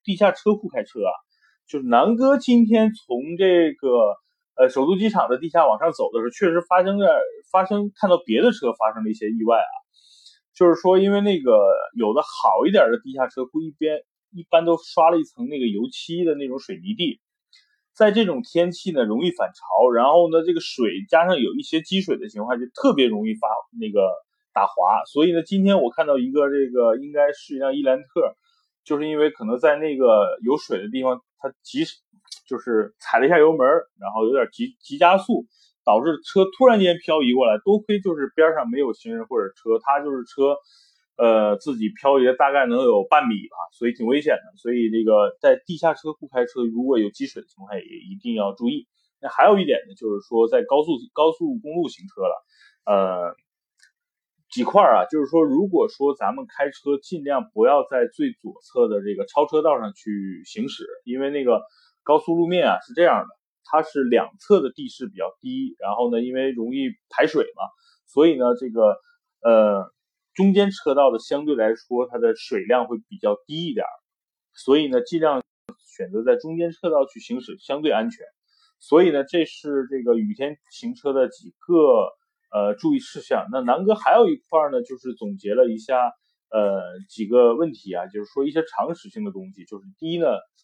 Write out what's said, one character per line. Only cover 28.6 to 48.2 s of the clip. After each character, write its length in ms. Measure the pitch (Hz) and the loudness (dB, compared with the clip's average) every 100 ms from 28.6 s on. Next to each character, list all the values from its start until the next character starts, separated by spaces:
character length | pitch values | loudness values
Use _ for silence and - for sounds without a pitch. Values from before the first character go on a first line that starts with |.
| _ _ | _ _
就 140 | - 147 | -6 -4
是 100 | 156 | -2
因 120 | 151 | 0
为 100 | 151 | 0
可 160 | 147 110 | -2 -6
能 140 | 123 | 0
在 160 | 160 147 | 2 0
那 200 | 156 135 | -2 0
个 440 | 131 185 175 - | 4 4 4 -2
有 140 | 113 147 | -2 -2
水 220 | - - | -4 -8
的 100 | 104 | -6
地 140 | 131 | -6
方， 180 | 127 123 _ _ | -4 -4 _ _
它 160 | - - | -14 -12
急， 240 | - - 160 - _ _ - - - | -12 -6 -6 -8 _ _ -20 -20 -10
就 100 | 120 | -10
是 380 | 127 110 104 _ | -2 -2 -2 _
踩 200 | - 117 | -2 2
了 80 | 135 | 4
一 20 | |
下 80 | 151 | 6
油 140 | 156 156 | 6 4
门 60 | |
儿， 260 | 127 160 - _ | 2 2 -2 _
然 120 | 98 | -8
后 140 | 110 110 | -2 0
有 60 | |
点 160 | 135 117 | 0 -2
急， 240 | - 123 - | -4 -10 -12
急 180 | - 143 | -10 2
加 200 | 175 190 | 4 4
速， 280 | 190 220 - _ _ _ | 0 -4 -4 _ _ _
导 200 | - 107 | 2 2
致 160 | 151 151 | 2 -4
车 220 | - 202 190 - | -2 0 0 4
突 80 | 254 | 4
然 120 | 220 | 6
间 180 | 185 170 | 2 0
漂 240 | - 156 | 0 0
移 100 | 123 | 2
过 140 | 127 120 | 2 2
来。 120 | 107 | 2
多 160 | 196 208 | 2 0
亏 200 | 208 208 | 0 -4
就 160 | 196 156 | -2 -4
是 160 | 135 - | -4 2
边 180 | 160 | 2
上 160 | 156 120 | 2 -4
没 100 | 127 | -2
有 140 | 135 | -4
行 220 | 104 113 113 | -4 -10 -12
人 100 | 110 | -6
或 160 | 120 | -4
者 60 | 95 | -4
车， 300 | - 113 113 | -6 -4 -2
他 220 | - 143 | 0 -2
就 80 | 147 | -2
是 120 | 135 | -8
车， 340 | 120 - 139 143 _ _ _ _ _ - | -8 -2 0 -2 _ _ _ _ _ 0
呃， 380 | 117 110 107 101 | 4 4 2 0
自 200 | 151 120 | -4 -4
己 120 | 107 | -4
漂 300 | 107 139 139 | -2 2 4
移 60 | 123 | 4
了 100 | 127 | 2
大 160 | 143 | 2
概 140 | 139 127 | 2 0
能 160 | 120 | 0
有 220 | 127 104 95 | 2 2 4
半 200 | 151 131 | 2 2
米 80 | 104 | -4
吧， 220 | - - 85 | -8 -16 -16
所 140 | - 120 | -6 -6
以 60 | |
挺 140 | 120 117 | -4 -2
危 140 | 143 | -2
险 120 | 147 | 0
的。 240 | 110 - _ | -4 -4 _
所 160 | 120 | -6
以 160 | 120 113 | -4 -2
这 140 | 113 | -2
个 340 | 110 107 101 - | 2 2 2 0
在 220 | 143 127 - | 2 2 0
地 100 | 165 | -4
下 160 | 165 | -2
车 200 | 151 160 | -2 -6
库 140 | 151 147 | -12 -8
开 180 | 127 120 | -4 -4
车， 200 | 131 120 | -4 -6
如 180 | 117 | -4
果 140 | 131 123 | 0 0
有 140 | 104 | 0
积 160 | - 135 | -4 -12
水 160 | 117 | -12
的 40 | - | -20
情 160 | _ | _
况 80 | 98 | -14
下， 60 | 98 | -14
也 80 | 87 | -14
一 320 | 90 92 | -18 -18
定 140 | 98 | -14